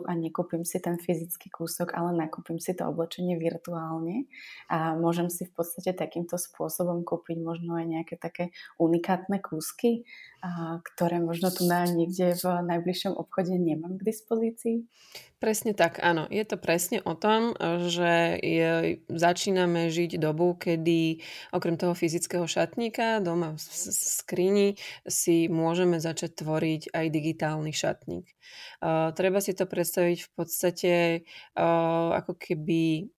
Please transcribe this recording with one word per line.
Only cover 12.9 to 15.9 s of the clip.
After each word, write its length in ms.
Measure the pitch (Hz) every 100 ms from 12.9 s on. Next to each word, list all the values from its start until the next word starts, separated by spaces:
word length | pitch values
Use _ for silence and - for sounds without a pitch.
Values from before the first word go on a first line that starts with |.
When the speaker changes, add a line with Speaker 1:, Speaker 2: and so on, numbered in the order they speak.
| 180 196 -
Speaker 1:
obchode 400 | - - 175 185
nemám 400 | 170 156 170 185
k 80 | 202
dispozícii? 800 | 220 - 226 226 226 233 233 233 _ - - - -
Speaker 2:
Presne 320 | 226 214 220
tak, 240 | 208 170